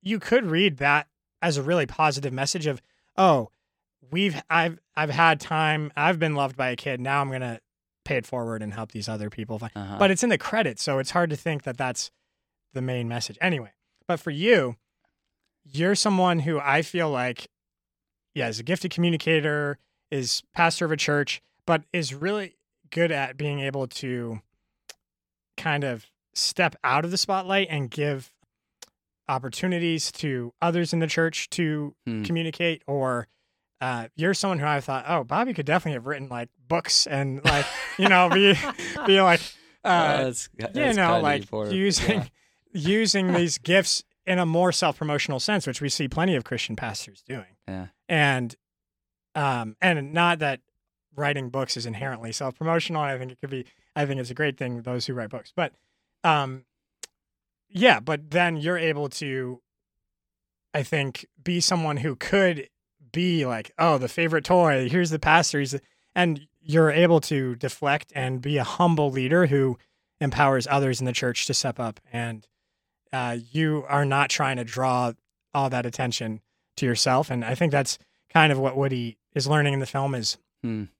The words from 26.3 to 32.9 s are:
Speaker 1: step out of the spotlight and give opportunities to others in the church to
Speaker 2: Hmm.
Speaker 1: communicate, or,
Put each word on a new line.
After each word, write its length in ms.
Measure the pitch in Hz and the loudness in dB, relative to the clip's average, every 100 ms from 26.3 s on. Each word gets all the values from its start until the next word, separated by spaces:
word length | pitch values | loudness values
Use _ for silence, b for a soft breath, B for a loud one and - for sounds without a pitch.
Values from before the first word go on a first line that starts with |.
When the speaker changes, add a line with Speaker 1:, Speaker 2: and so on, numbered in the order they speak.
Speaker 1:
step 420 | - - - 170 - | -6 -4 0 0 0
out 220 | 131 135 165 | 0 0 0
of 40 | |
the 60 | 190 | -2
spotlight 500 | - 190 185 196 185 | 0 -2 0 0 0
and 200 | 151 131 | -2 -4
give 400 | 151 147 139 127 _ _ _ _ _ - _ _ _ - | -2 -4 -4 -10 _ _ _ _ _ -20 _ _ _ -6
opportunities 840 | 131 127 - 185 180 170 160 - | -4 -4 -4 -2 0 0 -2 -4
to 420 | - 151 127 120 _ | -6 -4 -4 -6 _
others 320 | 170 170 170 | 0 0 0
in 60 | 170 | 0
the 80 | 160 | 0
church 420 | - 165 160 - | 0 0 -2 -8
to 440 | - 165 151 147 - | -2 -2 -2 -6 -10
Speaker 2:
Hmm. 180 | - 110 | -8 -6
Speaker 1:
communicate, 580 | 104 165 165 - 170 156 | -2 -2 -4 -2 -2 -2
or, 420 | - | -6